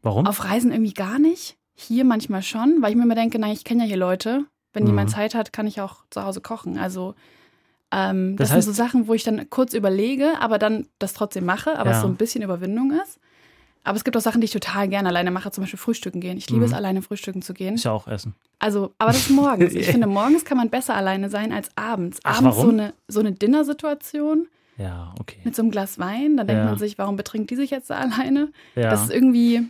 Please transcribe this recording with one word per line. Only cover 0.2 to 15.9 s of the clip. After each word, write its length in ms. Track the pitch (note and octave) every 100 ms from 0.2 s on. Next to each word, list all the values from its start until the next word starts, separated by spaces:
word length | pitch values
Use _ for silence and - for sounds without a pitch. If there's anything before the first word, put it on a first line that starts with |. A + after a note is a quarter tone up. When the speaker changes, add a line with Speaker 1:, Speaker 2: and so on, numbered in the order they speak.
| G3
Speaker 2:
Auf 180 | G3+
Reisen 260 | F#3+ G#3+ A#3+
irgendwie 220 | A3+ A3
gar 240 | F#3+ F#3+ B3+
nicht. 380 | D#4 F4+ - _ _
Hier 300 | _ - A#3
manchmal 380 | C4 A3+ A3 G3
schon, 340 | F#3+ A3 B3+ E4
weil 100 | A3
ich 60 | A3+
mir 80 |
immer 100 | A#3+ A3+
denke, 220 | A3+ A3+
na, 100 | G#3
ich 140 | G#3
kenn 160 | - A#3+
ja 60 | A3+
hier 100 | F#3+
Leute. 480 | F3+ F#3 A3 C4 C#4+ _ _
Wenn 100 | -
Speaker 1:
Mhm. 60 | A#2+
Speaker 2:
jemand 200 | G#2 G2+
Zeit 240 | A2 G#3+
hat, 180 | A#3 A3
kann 140 | - G#3+
ich 140 | G#3
auch 240 | G3 - _
zu 120 | -
Hause 180 | G3 F#3+
kochen. 360 | - A3+ F3+ F3+
Also, 360 | F#3 F#3 F#3 - _ _ _ _ _ _ _
ähm, 460 | F#3+ F#3+ F#3+ F#3 F#3+
Speaker 1:
Das 140 | B2+
Speaker 2:
das 140 | D3 G#3+
sind 80 |
so 80 | G#3
Speaker 1:
heißt 80 | A#3+
Speaker 2:
Sachen, 160 | B3+ A3
wo 60 |
ich 100 | A3+
dann 240 | - G#3+ -
kurz 240 | - B3+
überlege, 600 | A#3 G3 F#3+ A3+ C4+ D4 E4
aber 180 | A3 G#3+
dann 280 | G#3+ A3 - _
das 160 | G3
trotzdem 320 | - G#3 F#3+ F3
mache, 320 | G3 - D#4
aber 100 | G#3+
es 40 | -
Speaker 1:
Ja. 60 |
Speaker 2:
so 60 | -
ein 80 | -
bisschen 260 | A3+ A#3
Überwindung 500 | G3+ F3 F3+ G#3+ C4+
ist. 260 | D#4 G4 - _ _ _ _ _ _
Aber 120 | - G3+
es 80 |
gibt 100 | -
auch 60 | A#3
Sachen, 220 | A3+ A#3
die 20 |
ich 60 | A3+
total 360 | G#3+ - G3 G3+
gerne 200 | G3 F#3+
alleine 220 | F3 F3+
mache, 200 | F#3 G3
zum 120 | -
Beispiel 160 | F#3+ F#3+
frühstücken 420 | -